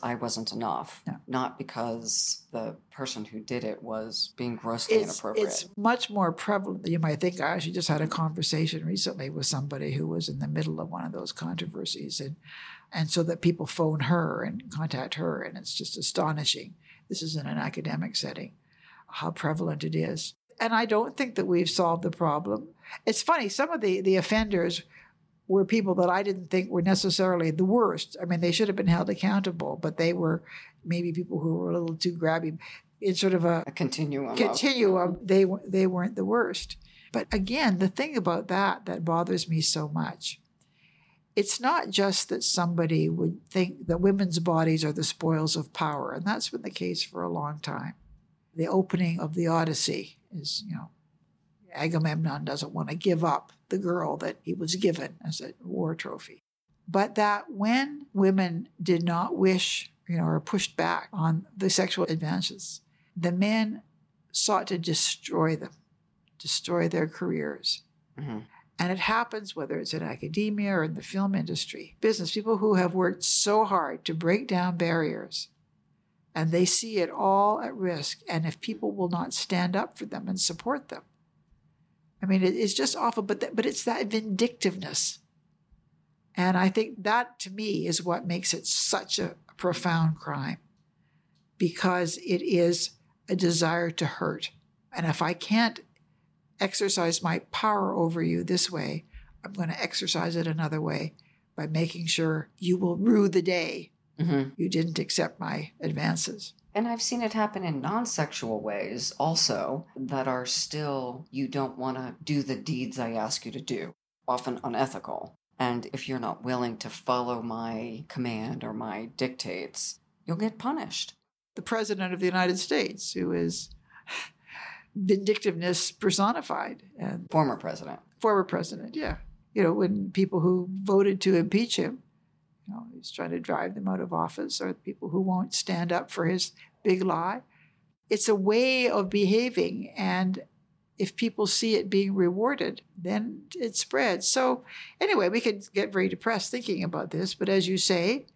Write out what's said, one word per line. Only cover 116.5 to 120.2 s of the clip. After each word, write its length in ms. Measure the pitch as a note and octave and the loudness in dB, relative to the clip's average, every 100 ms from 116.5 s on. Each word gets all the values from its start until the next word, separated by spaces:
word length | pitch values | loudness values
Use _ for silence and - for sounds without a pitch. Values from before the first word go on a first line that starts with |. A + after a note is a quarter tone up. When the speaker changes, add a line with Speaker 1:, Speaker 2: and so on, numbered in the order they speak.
| B2+ A#2+ A2 | -2 -2 -4
Speaker 1:
to 120 | A2 | -10
follow 520 | - - B2 B2 A#2 | -8 -2 0 0 -4
my 640 | A#2 A2+ A2+ A2+ A#2 B2+ D#3 | -4 -6 -6 -6 -8 -10 -10
command 540 | - A#2+ A2 A2+ B2 | -6 -4 -4 -6 -6
or 120 | A2+ | -8
my 340 | A2 A2+ G2+ A2+ - | -8 -8 -8 -10 -4
dictates, 800 | B2+ B2+ A2 F2+ C#2 - - - _ _ | -4 -4 -8 -8 -8 -6 -6 -8 _ _